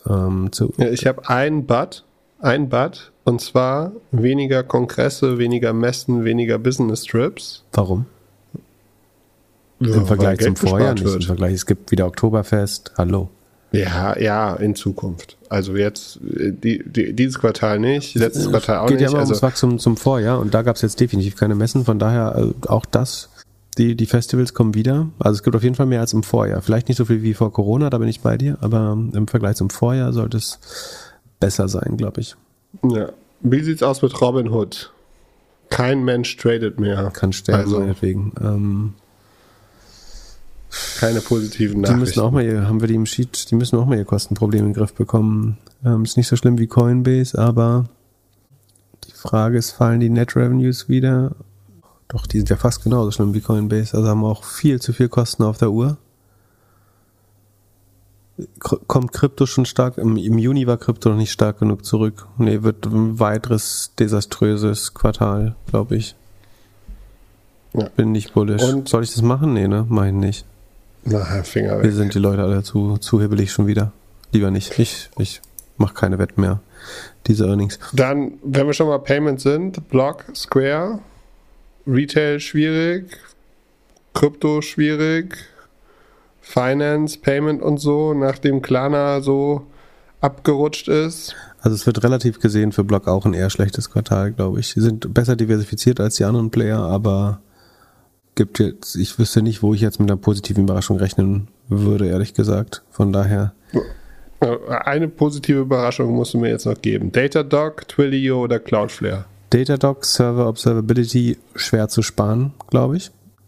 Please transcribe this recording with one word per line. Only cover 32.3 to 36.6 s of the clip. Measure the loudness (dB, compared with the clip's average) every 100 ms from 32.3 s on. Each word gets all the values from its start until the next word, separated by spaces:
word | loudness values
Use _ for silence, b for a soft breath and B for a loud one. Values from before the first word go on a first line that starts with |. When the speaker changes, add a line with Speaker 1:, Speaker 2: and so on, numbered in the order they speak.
| -14 _ _ _ -4
Speaker 2:
Ja. | 0 0 -4 -10 _ _
Wie | 0 2
sieht's | 0 0
aus | 0 0
mit | -2 2
Robinhood? | 0 2 0 0 -2 -6 -16 _ _ _ _ _ _ _ _
Kein | -2 0 2 0
Mensch | 0 -2 -2
tradet | 0 0